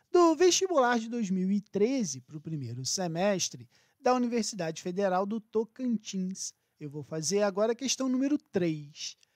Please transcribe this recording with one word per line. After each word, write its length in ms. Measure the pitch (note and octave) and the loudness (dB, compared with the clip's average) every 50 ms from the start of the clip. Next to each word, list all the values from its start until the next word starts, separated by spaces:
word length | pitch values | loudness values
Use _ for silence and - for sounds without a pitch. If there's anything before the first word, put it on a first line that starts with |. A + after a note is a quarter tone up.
| _ _ | _ _
do 240 | - F4+ F4 E4+ D#4+ | 4 6 6 6 6
vestibular 640 | C#4 F4 F#4 E4+ - F#4+ F#4 F4+ D4 B3+ A#3+ B3 A#3+ | 6 6 6 6 4 2 2 2 4 4 4 4 2
de 120 | A3 A#3 | 0 -2
dois 180 | A#3 A#3+ A3+ F3+ | -4 -4 -2 0
mil 240 | F#3+ F#3+ F3+ F#3+ G3+ | 0 0 2 2 0
e 80 | G#3 | 0
treze 640 | G3 _ - G3 G3+ A#3 C4+ C4+ A3+ E3 - B2+ B2 | -2 _ 0 2 2 2 2 2 -2 -2 -4 -8 -12
pro 180 | - - D#3+ | -14 -16 -14
primeiro 460 | D3+ E3+ D#3+ D3+ C3 A#2 A#2+ B2 C3 | -10 -8 -8 -6 -6 -8 -8 -8 -6
semestre 840 | B2+ - - F#3 F3 D#3+ E3 F#3 G#3 G3+ F3+ - - - C3+ A#2 - _ _ _ _ _ _ | -4 -4 -4 -4 -2 -2 0 0 0 0 0 -2 -6 -8 -10 -20 -20 _ _ _ _ _ _
da 140 | C#4 B3 B3+ | 2 2 2
Universidade 680 | B3+ B3 A#3+ A#3 A#3 G#3 - - G3+ E3+ D#3+ E3 - - | 2 2 0 0 -2 -2 -2 -4 -4 -4 -4 -4 -6 -6
Federal 440 | F3+ F3+ F3+ G3+ F#3+ F3+ F3+ G3 | -6 -2 0 0 2 2 2 0
do 120 | G3+ A3 A3+ | 0 -2 -6
Tocantins. 1160 | G#3 _ - A3 A#3 A3 _ - C4 B3 A#3 G#3 - - - F#3+ F#3 F#3 F#3+ - - - - _ _ _ _ - | -6 _ -4 -4 -4 -4 _ -6 -4 -2 -2 -2 -4 -6 -6 -4 -4 -4 -6 -8 -10 -12 -12 _ _ _ _ -16
Eu 80 | D3+ D3 | -14 -12
vou 140 | C3+ D3+ C#3+ | -10 -10 -10
fazer 400 | - D#3+ D#3+ D#3+ D3 F#3 G3+ G#3 | -8 -6 -6 -2 0 0 2 2
agora 300 | G3+ F#3+ G3 G#3+ A3+ A#3 | 2 2 2 0 0 0
a 40 | |
questão 320 | A3+ C4+ B3 - - C4 C4 | 0 -2 -4 -4 -2 -2 -2
número 300 | B3+ B3+ C4+ C#4 D4 C#4+ | 0 0 0 0 0 -2
três. 800 | - _ - G3 F3 E3+ D#3+ D3+ D3 D3 D3+ - - - - _ _ _ _ | -2 _ -2 0 0 0 -2 -2 -6 -12 -14 -14 -12 -12 -14 _ _ _ _